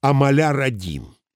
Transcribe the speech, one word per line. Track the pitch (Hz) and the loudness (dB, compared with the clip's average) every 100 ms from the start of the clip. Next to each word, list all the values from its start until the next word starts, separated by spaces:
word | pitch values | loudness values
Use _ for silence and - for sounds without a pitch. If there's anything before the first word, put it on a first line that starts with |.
а | 135 | 0
маляр | 139 139 139 156 139 | 2 4 2 2 -2
один, | 131 107 92 71 53 - _ | -4 -6 -8 -10 -12 -20 _